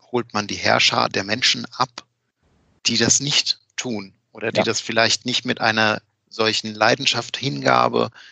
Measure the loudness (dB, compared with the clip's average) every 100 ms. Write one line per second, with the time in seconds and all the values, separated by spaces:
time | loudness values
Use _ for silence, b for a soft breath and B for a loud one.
0 | _ -4 -2 -4 -4 -2 2 4 4 2
1 | 0 -2 -4 -2 0 -2 -6 -4 -4 -4
2 | -20 _ _ _ _ _ _ _ -4 0
3 | 2 2 0 -2 -2 -4 _ -12 -6 -6
4 | -8 _ _ -8 -4 -2 0 -2 -2 2
5 | 2 2 -2 -4 -4 -2 0 2 2 0
6 | _ _ _ -2 0 0 -4 0 2 2
7 | 0 -2 -6 -6 -6 -2 2 4 4 2
8 | -2 B B